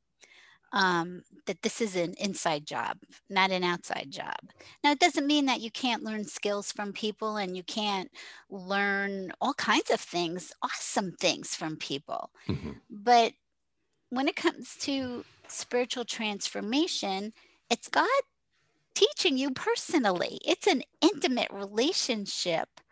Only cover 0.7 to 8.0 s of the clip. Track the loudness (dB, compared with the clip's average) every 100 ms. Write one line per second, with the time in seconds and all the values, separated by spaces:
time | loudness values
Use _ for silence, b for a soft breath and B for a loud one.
0.7 | 2 4 4 0 -6 -16 -16 -8 -2 -2
1.7 | 0 -2 0 -2 -2 -4 0 0 0 -4
2.7 | -6 -4 -6 -12 -20 -2 2 4 4 0
3.7 | -2 -4 -6 -6 -8 -8 -10 -12 -20 B
4.7 | B 2 6 4 4 2 4 4 0 -2
5.7 | -2 -2 0 -2 -6 -4 -2 0 -2 -4
6.7 | -6 -6 -4 -4 -2 -4 -2 -4 -6 -6
7.7 | -4 -2 -2